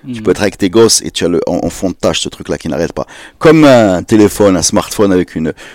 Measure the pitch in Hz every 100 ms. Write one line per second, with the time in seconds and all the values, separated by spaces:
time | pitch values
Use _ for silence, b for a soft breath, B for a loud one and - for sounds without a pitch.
0 | 139 117 107 90 101 - 98 110 113 -
1 | - - 87 87 - 87 87 - 92 87
2 | 92 82 - - - 80 82 69 82 -
3 | 65 B B _ 160 160 147 127 107 90
4 | - 110 104 - 104 90 80 101 82 -
5 | 101 92 87 80 80 - B